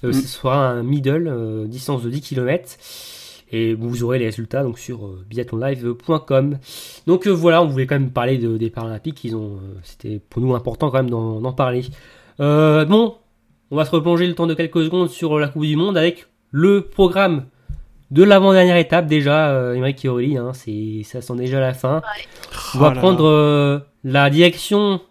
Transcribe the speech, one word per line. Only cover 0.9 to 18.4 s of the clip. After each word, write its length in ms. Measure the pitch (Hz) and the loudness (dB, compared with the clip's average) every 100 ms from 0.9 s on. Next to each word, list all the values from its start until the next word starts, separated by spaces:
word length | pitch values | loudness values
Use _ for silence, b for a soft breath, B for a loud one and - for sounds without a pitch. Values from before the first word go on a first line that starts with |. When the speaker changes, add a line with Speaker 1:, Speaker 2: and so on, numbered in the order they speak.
| 147 135 151 170 | -2 0 0 -2
Speaker 1:
euh, 380 | 123 110 110 107 | -4 -6 -6 -8
distance 380 | 123 131 135 | -10 -6 -6
de 80 | 120 | -4
dix 100 | 139 | -8
kilomètres. 480 | 139 131 123 170 - - B B B B B B _ | -8 -4 -2 -4 -6 -20 B B B B B B _
Et 220 | 113 113 | -4 -2
vous 300 | 113 117 120 | -4 -6 -4
aurez 160 | 120 127 | -2 -2
les 60 | 113 | -4
résultats 360 | 104 113 135 | -6 -8 -4
donc 160 | 135 113 | -4 -8
sur, 260 | - 120 104 | -14 -14 -14
euh, 180 | 92 98 | -16 -12
biathlonlive 640 | 113 123 113 131 135 120 120 | -10 -8 -6 -4 -4 -6 -8
point 240 | - 156 | -2 -2
com. 400 | - 135 139 143 B B B B - | 2 0 0 -4 B B B B 0
Donc, 180 | 180 196 | 0 2
euh, 60 | |
voilà, 320 | 180 170 165 | 2 4 4
on 40 | 165 | 2
voulait 200 | 135 135 | 0 -2
quand 80 | 143 | 0
même 160 | 131 | 0
parler 260 | 123 120 131 | -2 -2 -2
de, 180 | 117 113 | -2 -2
des 120 | 113 | -4
Paralympiques. 540 | 113 113 110 156 147 | -6 -10 -8 -10 -10
Ils 120 | 120 110 | -10 -8
ont, 200 | 107 98 | -10 -12
euh, 160 | 95 92 | -16 -18
c'était 380 | 87 - - 107 _ | -20 -16 -12 -12 _
pour 140 | - | -4
nous 100 | 127 | -2
important 380 | 123 120 113 151 | -2 -4 -4 -2
quand 60 | 135 | 0
même 120 | 123 | -2
d'en, 320 | 117 113 110 | -4 -4 -6
d'en 120 | 123 | -6
parler. 320 | 127 131 123 127 B B B B - | -2 -2 -2 -6 B B B B -4
Euh, 460 | 143 147 156 151 151 | 0 4 4 4 4
bon, 300 | 214 233 - _ _ _ _ _ | 4 2 -2 _ _ _ _ _
on 60 | 143 | -4
va 80 | 151 | 0
se 40 | |
replonger 360 | 170 156 170 180 | 0 2 0 0
le 80 | 170 | -2
temps 100 | 165 | -4
de 80 | |
quelques 300 | 160 165 165 | -2 -2 -2
secondes 260 | 160 180 175 | 0 0 -2
sur 300 | - 165 151 | -4 -2 -2
la 80 | 143 | -2
Coupe 180 | 147 151 | -2 -2
du 100 | 151 | 0
Monde 220 | 190 185 | 0 2
avec 300 | 165 175 _ _ _ | 0 -2 _ _ _
le 300 | 139 180 202 | 2 4 4
programme 640 | 196 - 190 185 196 156 131 B B B B _ _ | 0 2 2 4 2 0 -6 B B B B _ _
de 140 | 139 | 6
l'avant-dernière 540 | 202 196 | 8 8